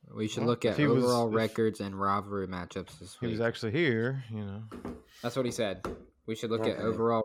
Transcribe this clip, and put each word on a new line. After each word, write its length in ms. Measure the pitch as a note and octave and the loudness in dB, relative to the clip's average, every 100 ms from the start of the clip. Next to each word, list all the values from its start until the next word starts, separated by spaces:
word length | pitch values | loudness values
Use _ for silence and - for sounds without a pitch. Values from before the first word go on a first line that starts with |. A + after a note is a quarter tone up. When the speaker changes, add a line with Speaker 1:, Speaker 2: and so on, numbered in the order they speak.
| - | -12
Speaker 1:
we 140 | A2 G#2+ | -4 -2
should 120 | - | 0
Speaker 2:
Well, 80 | A#2+ | 2
Speaker 1:
look 140 | A#2+ A#2 | 2 2
Speaker 2:
if 60 | |
Speaker 1:
at 60 | G2+ | 4
Speaker 2:
he 80 | D3 | 6
was, 180 | C3 | 6
Speaker 1:
overall 240 | B2 B2 A#2 | 6 4 4
Speaker 2:
if 40 | |
Speaker 1:
records 460 | A2 A2 - A2 G#2 | 2 2 2 0 0
and 180 | G2+ F#2+ | -6 0
rivalry 500 | G2 G2+ G2+ G2+ F#2 | 2 2 0 -4 -4
matchups 500 | F#2 F2 G2 E2+ - | -6 -6 -8 -10 -14
this 180 | F2+ - | -18 -6
Speaker 2:
he 80 | A#2+ | -4
was 100 | A2 | 0
Speaker 1:
week. 100 | A#2 | 0
Speaker 2:
actually 220 | A2+ A2+ | 0 -2
here, 520 | C#3 E3 A2+ A#2+ C3+ A2+ | 2 2 2 0 -2 -6
you 140 | A2 | -8
know. 180 | G2+ G2+ A2 A#2+ - - _ - | -6 -8 -12 -12 -12 -12 _ -8
Speaker 1:
That's 140 | A#2+ C3+ | -4 -2
what 100 | B2 | -2
he 60 | |
said. 340 | A#2 G#2+ F#2 - - - _ - | 0 -2 -2 -8 -10 -14 _ -10
We 80 | |
should 160 | A2+ A#2 | -6 -2
look 160 | A2 A2+ | 0 0
at 80 | F#2 | 0
Speaker 3:
Okay. 60 | |
Speaker 1:
overall 400 | A2 A2 A#2 A#2 | -2 2 2 2